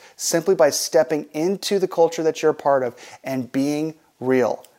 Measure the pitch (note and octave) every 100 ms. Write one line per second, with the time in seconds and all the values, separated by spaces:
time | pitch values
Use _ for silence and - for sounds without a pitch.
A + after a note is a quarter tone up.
0 | - - - E3 E3 F3+ D3+ - - E3
1 | D#3 D3+ - D3+ E3+ F#3+ - G3+ F#3 -
2 | E3 E3 D#3+ D3+ D#3 D3+ C#3+ C#3 B2 -
3 | - - C3+ C3 A#2 C3+ C#3 D3 D#3 D#3
4 | _ - B2+ C3 A2+ - -